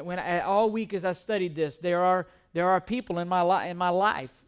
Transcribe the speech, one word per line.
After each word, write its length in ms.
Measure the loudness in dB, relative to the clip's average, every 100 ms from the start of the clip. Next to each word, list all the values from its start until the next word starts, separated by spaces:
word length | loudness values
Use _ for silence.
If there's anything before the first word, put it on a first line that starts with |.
| -8
when 140 | -6
I, 200 | -2 -2
all 300 | 0 2 2
week 240 | 0 -4
as 100 | -4
I 80 | -4
studied 440 | -4 -4 -2 -2 -2
this, 240 | -4 -2
there 220 | -2 2
are, 260 | 4 2 -2 _ _
there 160 | 0 2
are 100 | 2
people 380 | 0 -4 -4 -4
in 100 | -2
my 140 | 2
li-, 280 | 2 2 0
in 80 | -2
my 120 | 0
life 560 | 2 2 0 -6 -14